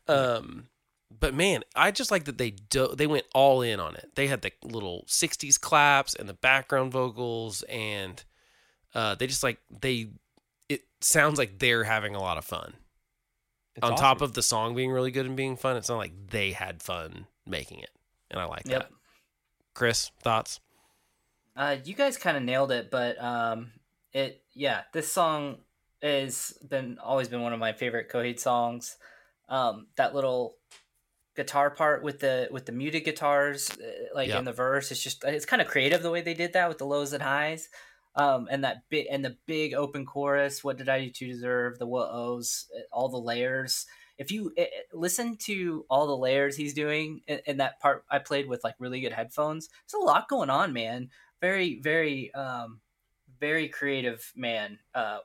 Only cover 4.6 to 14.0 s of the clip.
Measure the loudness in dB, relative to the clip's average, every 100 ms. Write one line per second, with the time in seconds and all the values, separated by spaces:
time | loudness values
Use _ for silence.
4.6 | -10 -6 -6 -6 -2 0 0 -2 2 2
5.6 | 6 6 8 6 4 -4 -8 0 4 4
6.6 | 4 2 2 2 0 -2 -4 -4 -4 -6
7.6 | -6 -6 -4 -4 -6 -10 -18 _ _ _
8.6 | _ _ _ -2 0 0 -2 0 -2 -2
9.6 | _ -6 -2 -2 -4 -12 _ _ _ _
10.6 | -6 -6 _ _ 2 6 6 4 0 2
11.6 | 4 4 4 0 0 -2 -2 -2 -4 -8
12.6 | -10 -16 _ _ _ _ _ _ _ _
13.6 | _ -2 2 6